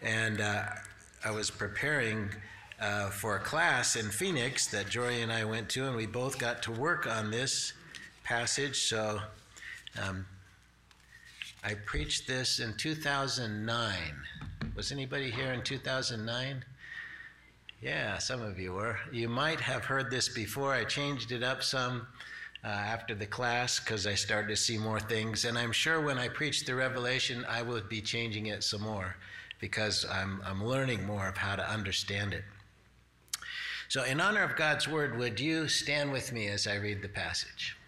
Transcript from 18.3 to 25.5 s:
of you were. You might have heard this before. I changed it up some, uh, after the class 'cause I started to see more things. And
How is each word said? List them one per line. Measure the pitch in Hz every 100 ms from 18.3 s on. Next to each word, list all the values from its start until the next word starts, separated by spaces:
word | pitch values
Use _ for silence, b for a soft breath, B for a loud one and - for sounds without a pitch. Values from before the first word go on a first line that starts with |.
| 127
of | 110 92
you | 92
were. | 92 107 110 -
You | 120 117
might | 120 151 160
have | - 127
heard | - 135 131
this | 127 -
before. | - 104 - 139
I | 135 110
changed | - 143 139 110
it | 123
up | 123 131
some, | - 135 127 123 117 B B B B B
uh, | 110
after | 101 104 113 -
the | 107 104
class | - 123 120 123 -
'cause | - 110 104
I | 101
started | - 107 107
to | 107
see | - 110
more | 110 110
things. | 110 113 110 110
And | 120